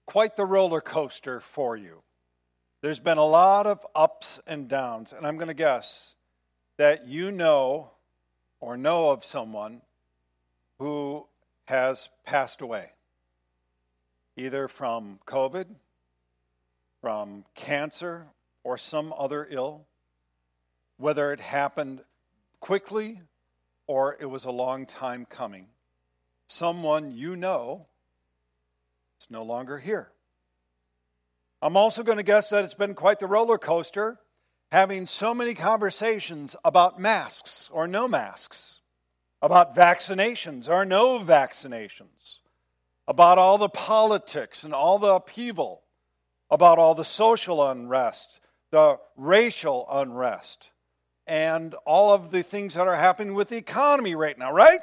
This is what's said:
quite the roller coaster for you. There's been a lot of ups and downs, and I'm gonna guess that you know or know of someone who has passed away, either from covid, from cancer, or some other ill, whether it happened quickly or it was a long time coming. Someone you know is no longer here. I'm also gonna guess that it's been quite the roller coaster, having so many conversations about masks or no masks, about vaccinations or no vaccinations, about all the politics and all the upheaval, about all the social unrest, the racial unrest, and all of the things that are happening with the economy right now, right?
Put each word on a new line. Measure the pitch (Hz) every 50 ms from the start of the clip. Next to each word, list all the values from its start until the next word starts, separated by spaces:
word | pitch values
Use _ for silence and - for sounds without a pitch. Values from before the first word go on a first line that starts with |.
| _
quite | - - 202 226 214 -
the | - 202
roller | 185 196 196 190 175 165 156
coaster | - - - 160 147 127 - - - 135 127 117
for | - - - 151 139 120 113
you. | 107 101 87 82 - _ _ _ _ _ _ _ _ _ _ _ _ _ _ _ _
There's | - 147 156 120
been | 123 170 165
a | 151 151
lot | 156 156 170 180 190 196 202 208
of | 208 202 202 - - -
ups | 156 156 - - - - - - - -
and | - 160 147 139 117
downs, | 135 135 131 123 117 113 113 - -
and | - 165
I'm | 147 156
gonna | 156 170 165 156
guess | 139 165 147 131 117 - - - - - - _ _ _ _ _ _ _ _ _ _ _ _ _
that | - 147 147 151 156 - 123
you | 135 160 180 196 202
know | 180 170 160 151 139 135 127 139 160 147 - _ _ _ _ _ _ _ _ _ _ _ _ _ -
or | - 117 120
know | 123 131 151 170 170 165 147
of | 139 113 -
someone | - - 143 113 110 110 107 104 107 117 120 _ _ _ _ _ _ _ _ _ _ _ _ _ _ _ _ _ _ _ -
who | 135 147 147 147 143 139 143 151 - _ _ _ _ _ _ _ _
has | - 131 131 127 131 131 - - - _ _ _
passed | - 147 143 135 120 - -
away, | 139 117 113 101 87 - _ _ _ _ _ _ _ _ _ _ _ _ _ _ _ _ _ _ _ _ _ _ _ _ _ _ _ _ _
either | 127 127 131 127 139 135 127
from | - - 139 120 117 117 107 101 98 _ _
covid, | - 127 135 131 135 135 185 190 180 214 _ _ _ _ _ _ _ _ _ _ _ _ _ _ _ _ _ _ _ _ _ _ _ _ _
from | - 120 107 107 104 101 101 101 98 _ _
cancer, | - - 143 147 143 151 151 - - 170 175 170 170 160 147 _ _ _ _ _ _ -
or | 123 127 120
some | - - 156 151 151 160 156 -
other | 139 135 147 147 151 -
ill, | 147 131 127 147 151 151 _ _ _ _ _ _ _ _ _ _ _ _ _ _ _ _ _ _ _ _ _ _ _ -
whether | 131 151 151 147 143 143 143
it | -
happened | - - 139 143 143 143 - 160 147 135 135 131 - _ _ _ _ _ _ _ _ _ _ _
quickly | - - 190 196 196 - 202 220 214 214 226 185 170 _ _ _ _ _ _ _ _ _ _ _ _ -
or | 143 131 135 139 143 -
it | 151
was | 135 131 131 127
a | 127 123
long | 123 127 127 131 135 131
time | - - - 135 127 123 123 120
coming. | _ - - 127 104 101 95 92 101 _ _ _ _ _ _ _ _ _ _ _ _ _ _ _ -
Someone | - - 170 170 170 175 165 151 151 156 151 139
you | 123 117 139 170 185
know | 175 180 190 185 139 117 120 156 190 156 _ _ _ _ _ _ _ _ _ _ _ _ _ _ _ _ _ _ _ _ _ _ _ _ _ _ _
is | - _
no | 117 113 113
longer | 113 117 120 131 127 143 143
here. | 127 185 220 180 - _ _ _ _ _ _ _ _ _ _ _ _ _ _ _ _ _ _ _ _ _ _ _ _ _ _ _ _ _ _ -
I'm | 147 151 170
also | 196 208 220 214 220 233
gonna | 226 220 208 196
guess | 202 202 214 208 -
that | 208 208 196
it's | 180 -
been | - 202 202 196
quite | - 151 196 208 208
the | 202
roller | 185 202 214 233 233 226 -
coaster, | - 151 165 170 160 - - 202 214 220 247 _ _ _ _ _ _ _ _ _ _ - 156
having | 185 196 190 196 190 185
so | - - - 202 226 240
many | 240 240 240 226
conversations | 165 160 202 226 214 208 190 - - 214 226 220 202 - - 170 151 143 131 - - -
about | 165 147 180 175 180 - 185
masks | 185 214 220 185 139 113 - - - - - - - -
or | - 156 160
no | 175 185 208 247 254
masks, | 190 139 110 98 92 - - - - - - - - _ _ _ _ _ _ _ _ _ _ _ _ - 143
about | 151 180 180 175 175 -
vaccinations | 175 175 170 175 - - - 196 185 202 233 240 - - 170 143 123 117 151
or | 170 185 196
no | 190 185 202 233 262 254 240
vaccinations, | 196 165 165 143 135 127 - - - 135 120 113 107 98 - - 107 90 _ _ _ - - _ _ _ _ _ _ _ _ _ _ _ _ _ -
about | - - 151 175 175 180
all | 185 185 190 196 208
the | 208 196
politics | - - - - 220 220 220 214 214 190 - - - 147 113 - - - 156
and | 156 147
all | 135 147 170 190 202
the | 208 202 190
upheaval, | 180 185 - - 220 240 240 208 170 143 104 87 - _ _ _ _ _ _ _ _ _ _ _ _ _ -
about | 156 151 175 175 165 165
all | 165 160 160
the | 156 156
social | - - - 214 226 233 220 - 185 175 151 143 135
unrest, | 131 123 120 120 127 135 123 113 - - - - - _ _ _ _ _ _ -
the | - 156 156 147 139 - - _ _ 135
racial | 135 156 185 214 240 240 - - - 151 135 123 123 -
unrest, | 139 139 139 127 120 123 127 120 101 87 - - - _ _ _ _ _ _ _ _ _ _ _ _ _ -
and | - 160 156 156 160 160 165 165 160 156 - -
all | 151 156 185 208 208 202
of | 196 175 165
the | 185 180 175
things | - - 202 202 196 151
that | 170 185 185
are | 175
happening | 151 160 185 180 - 208 202 196
with | 202 202 -
the | 233 226
economy | - - - 226 277 294 285 277 240 190 165
right | 156 156 151 143 -
now, | 127 131
right? | 147 180 233 320 359 349